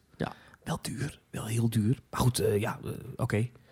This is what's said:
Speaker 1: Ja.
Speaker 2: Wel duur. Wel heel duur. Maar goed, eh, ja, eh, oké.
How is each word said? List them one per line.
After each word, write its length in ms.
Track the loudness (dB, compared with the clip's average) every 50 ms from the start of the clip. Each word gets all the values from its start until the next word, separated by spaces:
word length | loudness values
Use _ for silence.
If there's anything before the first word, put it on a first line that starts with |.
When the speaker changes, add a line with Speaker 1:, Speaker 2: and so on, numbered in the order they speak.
| _ _ -8 -6
Speaker 1:
Ja. 140 | -6 -6 -6 -8 -16 -20 -20 -12 _
Speaker 2:
Wel 140 | -6 -6 -6
duur. 380 | -6 -6 -6 -4 -4 -6 -6 -10 _ _
Wel 140 | -10 -8 -6
heel 240 | -2 0 2 2 2
duur. 280 | 4 4 4 4 2 0 -2 _
Maar 100 | -2 2
goed, 200 | 2 2 4 4
eh, 200 | 4 4 4 2
ja, 200 | 2 0 -2 -4 -6
eh, 60 | -8 -8 -8 -10 -10 -6
oké. 320 | -4 -2 0 2 2 2 0 -4 -10 -20 -20